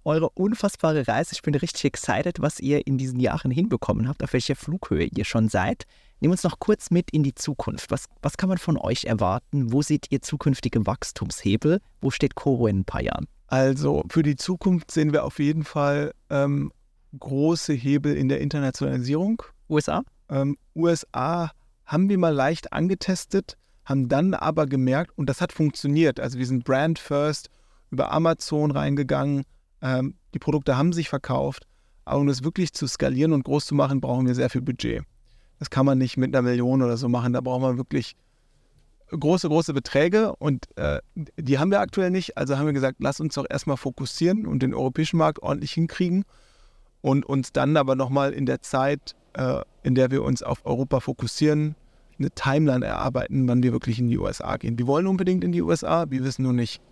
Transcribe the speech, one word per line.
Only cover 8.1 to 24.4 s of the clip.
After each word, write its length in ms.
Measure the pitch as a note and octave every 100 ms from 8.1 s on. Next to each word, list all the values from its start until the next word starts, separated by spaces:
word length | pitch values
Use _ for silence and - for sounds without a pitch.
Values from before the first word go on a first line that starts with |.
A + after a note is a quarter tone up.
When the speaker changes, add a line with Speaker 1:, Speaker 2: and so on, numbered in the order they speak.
| _
Speaker 1:
was 160 | - -
kann 120 | F#3+
man 80 | F3+
von 200 | - D#3
euch 280 | - B2 -
erwarten? 680 | A2 F#2+ G#2 - C#3+ A#2
Wo 100 | C3
seht 260 | - D3+ -
ihr 120 | C#3
zukünftige 640 | - D3+ D3+ C3+ - A#2 G2
Wachstumshebel? 920 | - - - G2+ - G2+ G#2 D3+ F#3 - _
Wo 100 | C3+
steht 260 | - C#3+ -
Koro 320 | C#3+ B2 A2+
in 120 | F#2+
ein 60 | -
paar 180 | -
Jahren? 240 | - - - _ -
Speaker 2:
Also 560 | C3 C3+ C3+ C#3+ C#3+ -
für 140 | E3+
die 120 | D3+ C#3
Zukunft 560 | - F#3 G3 F3 -
sehen 220 | E3 D#3
wir 120 | D3 C3+
auf 140 | -
jeden 240 | C#3+ D#3
Fall, 500 | D3 D3+ C#3+ C#3+ D3 - -
ähm, 420 | C#3 C#3+ C#3+ D3 - _ _ _ C#3
große 540 | - C3+ D#3 E3+ -
Hebel 420 | C#3+ C3+ C#3+ D3 C#3+
in 140 | C3+
der 100 | C#3
Internationalisierung. 1040 | C#3+ D3 C#3 - C#3 C3 B2 D3+ G3 A3+ - - -
Speaker 1:
U 80 | D3+
S 120 | -
A? 140 | E3 C4 _ -
Speaker 2:
Ähm, 280 | C#3 C#3 C#3+ _ D#3
U 120 | E3+
S 180 | E3 -
A 380 | B2 C3+ F3 E3 - _ _ -
haben 220 | D3+ G3
wir 100 | F#3+
mal 160 | E3+
leicht 380 | C#3+ C3+ E3 -
angetestet, 840 | - F3 F#3 - F#3 - G3 - - _ _
haben 240 | - C3+ B2
dann 260 | C3+ F#3
aber 320 | F#3